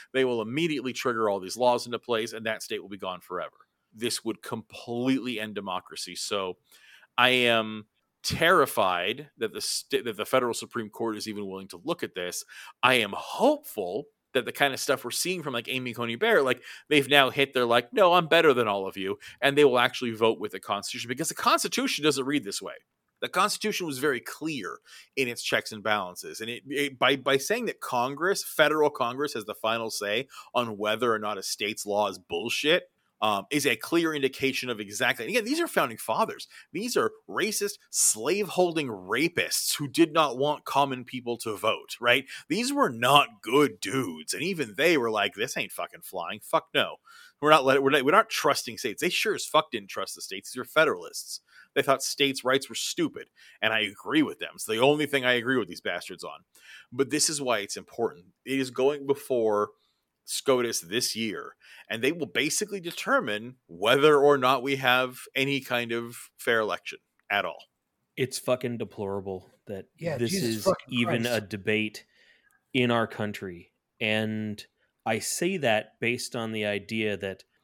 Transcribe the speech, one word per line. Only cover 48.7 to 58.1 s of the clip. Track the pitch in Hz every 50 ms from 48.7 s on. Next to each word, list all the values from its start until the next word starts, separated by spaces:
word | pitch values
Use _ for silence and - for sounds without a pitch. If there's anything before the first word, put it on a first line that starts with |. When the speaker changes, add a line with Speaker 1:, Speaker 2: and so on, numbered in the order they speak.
| - -
Speaker 1:
states." | - 117 98 -
They | 156 185
sure | - - - 220 175
as | 135 -
fuck | - - 156 - -
didn't | - 107 101 95
trust | - 104 98 - -
the | -
states. | - - 95 95 - - -
These | 127
are | 117
federalists. | - - 156 160 147 101 87 82 - - - - - - - - _ _ - - _ _
They | 143
thought | 123 139 135 131
states' | - - - - 143 139 135 135 -
rights | 123 131 139 135 -
were | 117
stupid, | - - - - - 165 - - - - - _ _ - - - _
and | 104 110 110
I | 110
agree | 107 98 104 - - 95 131 160 143
with | 92 - -
them. | - 76 80
It's | 95 -
the | - 110 110
only | 127 143 147 151 151
thing | - 143 135 127
I | 127 123
agree | 120 113 127 131 123
with | 104 85
these | - -
bastards | - 104 87 87 - - 95 85 -
on. | 78 73 73 _ _ _ _ - - - - - _
But | 127 123 139 117
this | 143 151 - -
is | 156 143
why | 139 123 117 104
it's | 101 - - 101
important. | 87 - - - 117 92